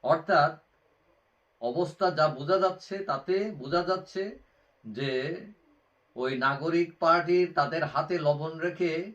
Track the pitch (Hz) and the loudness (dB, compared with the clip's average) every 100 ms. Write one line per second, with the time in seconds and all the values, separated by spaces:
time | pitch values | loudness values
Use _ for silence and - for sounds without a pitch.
0 | 123 160 160 175 151 - _ _ _ _ | 2 0 4 4 4 0 _ _ _ _
1 | _ _ _ _ _ _ 120 143 175 - | _ _ _ _ _ _ -4 -2 -2 0
2 | 185 151 156 135 143 190 185 180 - 196 | 0 2 2 2 0 2 2 0 -10 -8
3 | - 135 - 190 214 151 135 170 175 185 | -4 -6 0 -2 -2 -6 -2 0 0 -2
4 | - 190 196 247 _ _ _ _ 110 107 | -4 -8 -8 -8 _ _ _ _ -14 -6
5 | 139 127 139 175 208 - _ _ _ _ | -2 -2 -2 -6 -12 -20 _ _ _ _
6 | _ 120 127 131 135 139 160 170 170 - | _ -6 -4 0 0 0 0 2 0 0
7 | 165 170 160 180 180 156 143 165 143 143 | 4 4 4 2 4 2 0 0 -2 -2
8 | 151 175 151 147 156 160 175 175 175 160 | -2 0 2 0 -2 -4 -6 -2 -2 -2
9 | 190 | -6